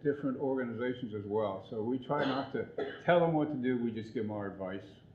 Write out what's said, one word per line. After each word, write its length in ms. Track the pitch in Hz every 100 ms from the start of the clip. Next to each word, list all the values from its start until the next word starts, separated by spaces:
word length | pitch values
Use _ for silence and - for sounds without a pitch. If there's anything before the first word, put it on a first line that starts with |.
different 340 | 151 143 139 123
organizations 760 | 135 135 123 110 123 117 117
as 100 | 104
well. 400 | 101 104 104 95 -
So 120 | 113
we 160 | 113 131
try 260 | - 147
not 280 | 135 135 135
to 140 | - - - - - -
tell 120 | 175
them 140 | 165
what 160 | 156 147
to 60 | 139
do, 220 | 123 123
we 120 | 117
just 220 | 110 110
give 120 | 123
them 80 | 107
our 140 | 104 98
advice 380 | 95 95 98 - - -